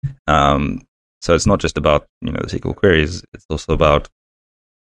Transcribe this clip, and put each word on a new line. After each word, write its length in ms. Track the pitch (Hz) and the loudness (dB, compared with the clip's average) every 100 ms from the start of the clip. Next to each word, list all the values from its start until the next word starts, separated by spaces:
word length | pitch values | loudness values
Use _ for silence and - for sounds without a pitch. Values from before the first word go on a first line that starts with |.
| - - - | -10 -6 0
Um, 560 | 76 71 71 71 - - _ _ _ | 2 2 2 -2 -6 -12 _ _ _
so 140 | - 80 | 0 2
it's 100 | 104 | 2
not 140 | 98 | 0
just 180 | 78 78 | 0 -2
about, 300 | 76 73 - - | 0 0 -2 -12
you 100 | - | -10
know, 80 | - | -8
the 160 | - - | -6 -6
S 40 | |
Q 20 | - | -8
L 80 | |
queries. 500 | - 98 80 78 87 - - | 0 2 4 2 -4 -14 -16
It's 100 | - | -8
also 220 | 78 - | -6 -4
about, 360 | 73 78 73 - _ _ _ _ _ _ _ _ | 0 2 2 -2 _ _ _ _ _ _ _ _